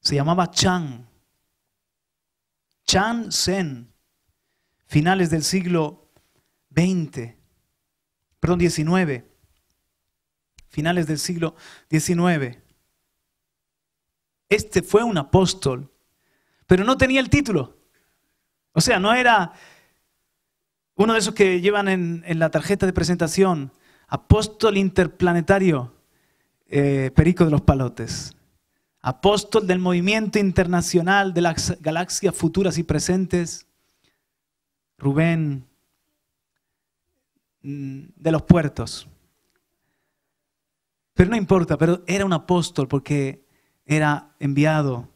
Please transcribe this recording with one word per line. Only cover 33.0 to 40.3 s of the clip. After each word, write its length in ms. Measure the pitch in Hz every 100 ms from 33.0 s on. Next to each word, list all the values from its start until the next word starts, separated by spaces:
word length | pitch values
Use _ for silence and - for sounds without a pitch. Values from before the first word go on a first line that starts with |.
| - 185 185 180 170 - _ _ _ _ _ _ _ _ _ _ _ _ _ _
Rubén, 680 | 139 139 165 165 156 135 123 _ _ _ _ _ _ _ _ _ _ _ _ _ _ _ _ _ _ _
mm, 440 | 139 143 135 135 147 -
de 160 | 160
los 100 | 160
Puertos. 640 | - 147 143 - 117 - - _ _ _ _ _ _ _ _ _ _ _ _